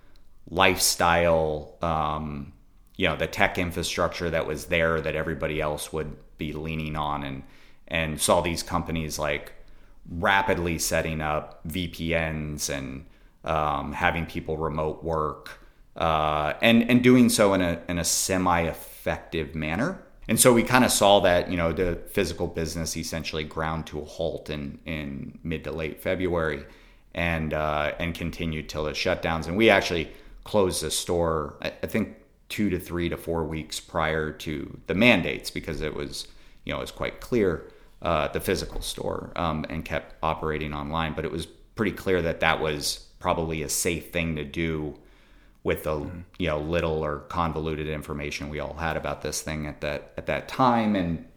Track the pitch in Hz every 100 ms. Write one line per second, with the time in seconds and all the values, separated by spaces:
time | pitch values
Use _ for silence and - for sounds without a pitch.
0 | - - - - - 82 95 87 - -
1 | 87 85 85 82 80 76 76 - 85 80
2 | 78 76 78 71 71 - - - - -
3 | 90 76 80 - 98 - 85 87 82 -
4 | 85 - 85 80 - 76 - 85 82 80
5 | 78 76 80 73 78 76 76 76 - 80
6 | 76 - - - 76 76 80 80 78 78
7 | 76 73 69 67 - - - - - 82
8 | 80 76 - 92 87 82 - 87 82 82
9 | 78 73 76 73 - - - - - -
10 | - 85 101 98 95 87 85 80 - 82
11 | 80 78 78 76 - - 82 90 85 82
12 | 82 82 80 78 76 73 - 71 65 67
13 | - - - _ - 78 76 71 71 71
14 | 87 85 80 85 80 78 80 76 78 -
15 | 80 80 76 69 - - - _ - -
16 | 82 78 78 76 76 - 113 117 117 123
17 | 123 127 117 117 101 95 87 82 - 87
18 | 82 - - 92 90 85 82 - - -
19 | 87 78 - 82 71 78 78 85 156 190
20 | - - - 117 131 117 110 127 110 -
21 | 101 101 90 87 - 90 82 82 90 85
22 | - - 87 82 85 82 80 82 80 82
23 | 82 82 76 80 76 80 80 80 76 78
24 | 73 - 82 73 - 76 71 78 78 78
25 | 71 69 69 - 82 78 73 78 78 -
26 | - 90 90 85 80 71 71 - - -
27 | - - 85 82 78 76 76 76 73 -
28 | 85 82 85 - 82 78 73 78 76 71
29 | 90 85 85 82 80 92 113 98 - 85
30 | 76 - - - - 107 92 80 78 -
31 | - 87 82 80 71 - 78 - - 110
32 | - - - _ _ - 104 87 85 87
33 | 85 73 - 82 78 78 76 - - 85
34 | 78 80 78 - 80 73 67 - - 85
35 | 120 101 76 57 - - - 71 76 -
36 | 69 69 - - - - - 71 64 -
37 | 65 - - 120 95 80 - - - -
38 | 82 80 73 87 104 90 80 - - -
39 | - - - - 85 78 - 80 - 76
40 | - - 80 80 80 76 76 76 71 82
41 | 80 78 78 82 - - - - 104 -
42 | 98 90 82 76 80 78 78 76 69 -
43 | - - 90 82 82 80 73 - 92 80
44 | - 85 82 78 71 82 82 78 76 69
45 | - - - - - _ 95 82 80 78
46 | 71 87 87 - 85 76 76 85 82 78
47 | 76 71 - 85 82 78 80 76 76 76
48 | 73 73 73 - 71 73 69 78 82 78
49 | 73 69 76 - 80 78 76 73 73 71
50 | - - - 71 - - 131 117 110 101
51 | 85 80 -